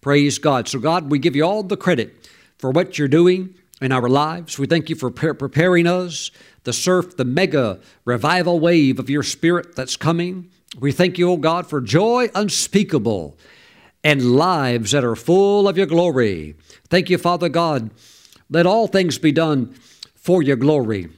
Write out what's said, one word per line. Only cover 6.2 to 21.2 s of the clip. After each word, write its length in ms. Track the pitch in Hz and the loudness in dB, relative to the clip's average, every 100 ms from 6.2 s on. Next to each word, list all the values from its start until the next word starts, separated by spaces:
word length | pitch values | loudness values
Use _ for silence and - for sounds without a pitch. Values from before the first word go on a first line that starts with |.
| - _ - _ | -12 _ -20 _
to 80 | - | -8
surf 440 | 120 180 185 180 - | -4 0 0 -2 -4
the 80 | |
mega 560 | 127 135 190 151 117 92 _ _ | -2 0 0 0 -2 -4 _ _
revival 560 | - 120 143 180 170 170 | -6 -2 0 0 0 2
wave 380 | 165 170 135 127 | 2 2 2 0
of 100 | 120 | -2
your 140 | 143 | -4
Spirit 540 | - - 165 175 - - | -4 -2 0 0 -4 -12
that's 200 | 131 - | -10 -4
coming. 540 | 147 170 175 185 175 _ _ - | -2 -2 -4 -8 -16 _ _ -6
We 140 | 135 | -4
thank 260 | 131 180 175 | 0 0 2
you, 120 | 175 | 0
oh 60 | 175 | 2
God, 300 | 156 170 170 | 0 -2 -4
for 140 | 151 | -6
joy 480 | 117 139 214 240 240 | 0 0 2 0 -2
unspeakable 1000 | 190 208 - - 196 202 156 110 101 76 - - - _ _ _ _ | -2 -4 -4 -2 0 0 0 -2 -4 -6 -14 -20 -20 _ _ _ _
and 320 | 151 143 123 127 | 0 2 4 4
lives 560 | 175 170 131 120 107 | 2 0 0 -2 0
that 120 | 143 | 0
are 120 | 123 110 | 0 -4
full 520 | - 180 196 202 196 | 0 2 4 2 2
of 100 | 180 | 0
your 80 | 190 | 0
glory. 680 | 165 175 131 113 90 76 76 _ - _ | 2 2 2 0 -2 -10 -16 _ -20 _
Thank 200 | 175 180 | -2 2
you, 100 | 180 | 0
Father 300 | 170 175 170 | 0 0 0
God. 420 | 160 170 143 110 - - - _ _ _ | 0 0 -2 -6 -14 -20 -20 _ _ _
Let 160 | 156 175 | 2 4
all 200 | 220 220 | 2 2
things 320 | 196 185 131 | 2 0 2
be 140 | 160 | 2
done 420 | 147 160 143 117 - _ _ - | 2 2 0 -2 -8 _ _ -20
for 280 | _ - 180 | _ 0 2
your 140 | 139 131 | 2 2
glory 520 | 135 151 113 104 85 - | 2 2 0 -4 -6 -16